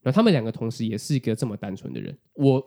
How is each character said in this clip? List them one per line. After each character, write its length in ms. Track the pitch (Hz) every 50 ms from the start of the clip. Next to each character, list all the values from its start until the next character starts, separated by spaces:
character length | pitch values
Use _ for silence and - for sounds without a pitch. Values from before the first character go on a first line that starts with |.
然 100 | - 127
后 40 | 139
他 80 | 196 233
们 100 | 226 175
两 100 | 131 110
个 80 | 113
同 200 | - - 117 113
时 140 | 113 - 117
也 120 | 110 101 107
是 160 | - - 147
一 60 | 131
个 160 | - 117 110
这 100 | - 139
么 100 | 113 101
单 200 | - - 101 95
纯 180 | 95 - - -
的 80 | -
人。 160 | 50 - - - _ _ _
我 260 | - 143 139 131 135 -